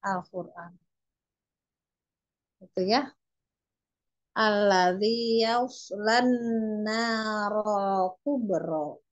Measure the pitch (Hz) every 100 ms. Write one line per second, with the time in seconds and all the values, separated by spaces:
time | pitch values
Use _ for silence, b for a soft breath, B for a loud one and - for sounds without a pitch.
0 | 196 190 175 185 170 175 170 180 _ _
1 | _ _ _ _ _ _ _ _ _ _
2 | _ _ _ _ _ _ 185 - 185 233
3 | 294 _ _ _ _ _ _ _ _ _
4 | _ _ _ - 220 208 208 185 180 185
5 | 208 233 233 226 226 240 254 - - 202
6 | 214 233 254 247 233 226 220 214 214 220
7 | 233 226 220 214 208 208 214 208 196 196
8 | 185 - - 285 220 175 170 160 151 147
9 | _